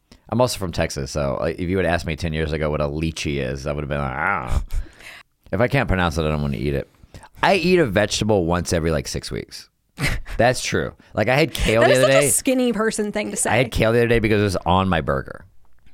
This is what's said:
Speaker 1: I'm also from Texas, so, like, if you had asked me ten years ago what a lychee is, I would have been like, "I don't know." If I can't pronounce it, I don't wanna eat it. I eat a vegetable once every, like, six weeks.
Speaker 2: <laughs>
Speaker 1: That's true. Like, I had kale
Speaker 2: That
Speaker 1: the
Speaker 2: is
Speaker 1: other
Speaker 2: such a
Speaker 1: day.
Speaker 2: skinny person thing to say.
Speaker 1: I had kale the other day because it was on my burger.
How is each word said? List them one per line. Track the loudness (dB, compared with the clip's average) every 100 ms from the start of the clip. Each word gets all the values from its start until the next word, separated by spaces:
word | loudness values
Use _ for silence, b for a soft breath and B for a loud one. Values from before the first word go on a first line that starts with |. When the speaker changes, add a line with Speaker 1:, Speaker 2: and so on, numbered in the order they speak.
| _ b b
Speaker 1:
I'm | 0
also | 0 0
from | -6
Texas, | -2 -2 -2 -6
so, | -4 -4 -2
like, | -4 -4
if | -2
you | 0
had | 0
asked | 0 -2
me | -4
ten | -4
years | -2 -2
ago | -2 -2
what | 0
a | -2
lychee | -2 -4 -4 -4 -2 -4
is, | -4 -6
I |
would | -6
have | -4
been | -4
like, | -4 -2
"I | -2 -2 -2
don't |
know." | -2 -2 B B B B B -20 _ -8
If | -2
I | 0
can't | 0 0
pronounce | 0 0 0
it, |
I | 0
don't | 0
wanna | -2 -2
eat | -2
it. | -4 -6 _ -20 B B -2
I | 0 2
eat | 4 4
a | 4
vegetable | 2 0 0 2 2 2
once | 0 0
every, | 0 0
like, | 0 -4
six | -8 -8
weeks. | -8 -10 -16 -20 _ _ -4
Speaker 2:
<laughs> | -2 -2 -4 2
Speaker 1:
That's | 2 2
true. | -2 -2 -4 -8 b
Like, | -2 0
I | 2
had | 0
kale | 0 2 4
Speaker 2:
That | 6
Speaker 1:
the |
Speaker 2:
is | 6
Speaker 1:
other | 6
Speaker 2:
such | 4
a | 4
Speaker 1:
day. |
Speaker 2:
skinny | 2 0 0 0
person | 0 -2 -2 -4
thing | -4 -6
to | -4
say. | 0
Speaker 1:
I | 0
had | 0
kale | 2 2
the | 4
other | 4
day | 2
because | 4 2
it | 2
was | 0 2
on | 2 4
my | 0
burger. | 0 -2 -4 -12 -18 -20 -20 -20 -8